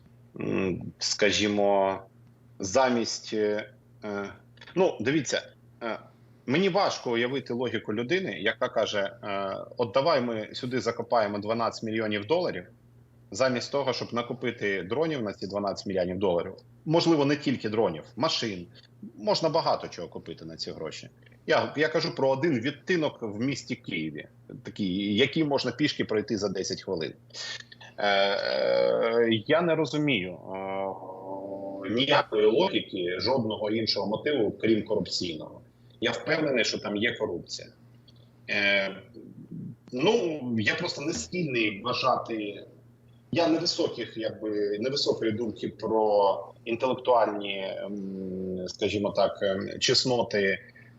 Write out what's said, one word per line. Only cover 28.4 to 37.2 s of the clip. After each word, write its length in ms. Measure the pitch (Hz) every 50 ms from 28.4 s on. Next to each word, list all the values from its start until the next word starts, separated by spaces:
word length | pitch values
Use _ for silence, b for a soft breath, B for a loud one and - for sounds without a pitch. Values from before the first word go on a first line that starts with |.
| - 62 65 65 62 60 - 120 120 120 117 113 113 113 113 117 117 113 113 107 104
я 160 | - 151 165
не 120 | 175 165 156
розумію, 640 | 156 156 135 147 151 151 147 131 98 90 92 87 76 87 95 95 95 95 95 95 98 95 95 92 - 92 92 95 95 95 95 98 98 95 98 95 95 98 - 95 95 98
е, 40 | 95
ніякої 560 | 107 123 139 143 147 147 - - - 107 107
логіки, 720 | 107 113 147 185 190 - 104 - - - 92 87 87 90 92
жодного 520 | 92 113 135 131 110 110 107 - 107 104
іншого 360 | 110 113 110 - - 107 98
мотиву, 440 | 98 107 104 - 147 147 131 104 95 - -
крім 240 | - 110 113 104 -
корупційного. 760 | - 107 101 90 - - - 92 87 78 76 73 - - - - b b b b b b -
Я 100 | 113 113
впевнений, 540 | 110 - - - 113 - 104 107 127 117 107
що 140 | - - -
там 180 | - 107 104
є 180 | 104 113 - -
корупція. 540 | -